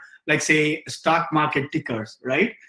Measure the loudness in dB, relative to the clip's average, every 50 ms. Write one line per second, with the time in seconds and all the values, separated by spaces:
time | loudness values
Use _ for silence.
0 | -10 -20 -20 -6 _ 0 0 2 2 2 2 2 2 2 -2 -4 -6 -10 -12 -4
1 | 0 2 2 2 2 0 0 0 0 0 0 -2 -2 -2 -4 -6 -4 -4 -6 -6
2 | -6 -8 -12 -10 -6 -2 0 0 0 0 -2 -6 -20